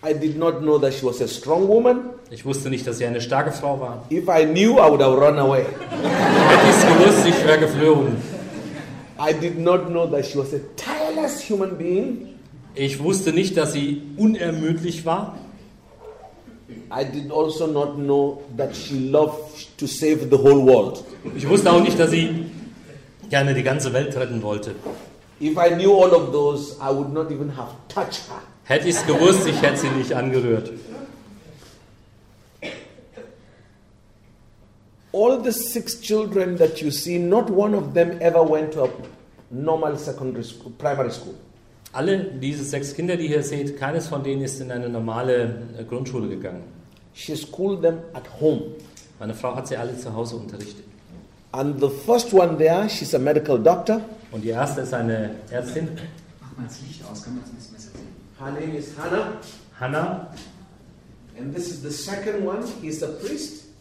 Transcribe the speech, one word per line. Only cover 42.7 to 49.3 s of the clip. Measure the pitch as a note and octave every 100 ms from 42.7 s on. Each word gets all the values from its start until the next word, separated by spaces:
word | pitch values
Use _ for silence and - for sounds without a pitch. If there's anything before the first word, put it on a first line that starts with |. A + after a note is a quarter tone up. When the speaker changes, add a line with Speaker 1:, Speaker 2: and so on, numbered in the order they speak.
| C#3+ C#3 -
Speaker 2:
Kinder, | F3 F3+
die | D#3+
ihr | D3+
seht, | C3+ D3 C#3+ -
keines | C3+ E3 D#3
von | C#3+
denen | C3+ C3+
ist | C3 C3
in | B2+
eine | B2 A#2+
normale, | A#2 A2+ A2+ B2+ B2 A#2 A2 - A2+
äh, |
Grundschule | A2+ A#2+ C3+ C3 G#2
gegangen. | F#2+ F#2+ F2+ E2+ - - _ _
Speaker 1:
She | - - D3
schooled | - - F#3+ F#3+
them | E3 E3 -
at | B2+ - -
home. | D#3 C#3+ - - - - - _
Speaker 2:
Meine | G#2+